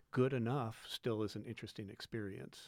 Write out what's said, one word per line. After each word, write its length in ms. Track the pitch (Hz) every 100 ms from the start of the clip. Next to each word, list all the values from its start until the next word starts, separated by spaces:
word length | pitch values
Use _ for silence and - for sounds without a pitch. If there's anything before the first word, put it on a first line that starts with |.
| -
good 220 | - 127
enough 520 | 131 113 143 113 - -
still 340 | - 127 107
is 140 | 107 107
an 80 |
interesting 440 | 113 113 110 - 101
experience. 760 | - - 117 101 101 - -